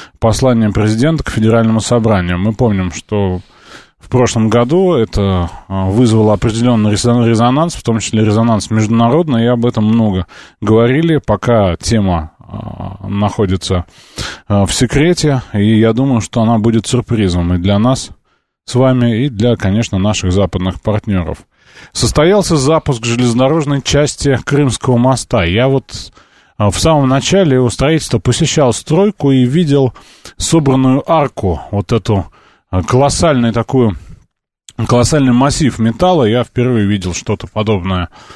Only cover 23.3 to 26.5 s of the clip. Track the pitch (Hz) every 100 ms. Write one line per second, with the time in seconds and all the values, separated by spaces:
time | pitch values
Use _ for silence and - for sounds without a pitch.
23.3 | 117 131 165 143 139 - 143 147 - 143
24.3 | 127 - 143 139 107 - 120 127 131 -
25.3 | 117 87 101 131 135 - - - _ _
26.3 | _ _